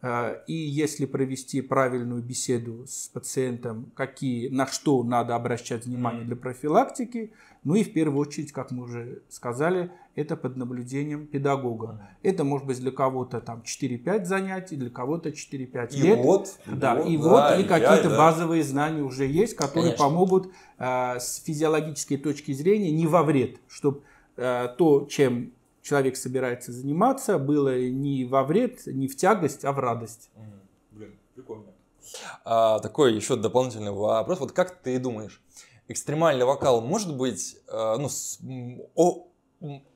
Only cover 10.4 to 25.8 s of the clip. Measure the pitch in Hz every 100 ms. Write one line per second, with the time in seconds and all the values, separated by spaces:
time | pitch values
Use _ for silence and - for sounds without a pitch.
10.4 | 156 127 123 123 123 135 147 147 147 139
11.4 | 139 139 123 113 110 110 - - 190 180
12.4 | 139 139 135 123 127 131 135 131 123 120
13.4 | - 113 - - 135 120 120 208 175 190
14.4 | 190 190 180 147 123 120 127 165 165 139
15.4 | - 139 127 127 117 139 156 220 127 196
16.4 | - - - 131 135 123 170 160 156 202
17.4 | 147 175 196 175 120 156 175 - 156 160
18.4 | 170 165 139 135 151 160 139 123 135 151
19.4 | 226 - 143 165 170 - 143 165 185 190
20.4 | 185 - - _ 123 127 127 123 - -
21.4 | - 151 156 156 156 147 - 139 143 147
22.4 | - 135 156 214 190 156 165 170 151 143
23.4 | 120 - _ - 147 135 _ _ _ -
24.4 | 123 123 120 - 170 143 143 - 135 120
25.4 | 120 _ _ _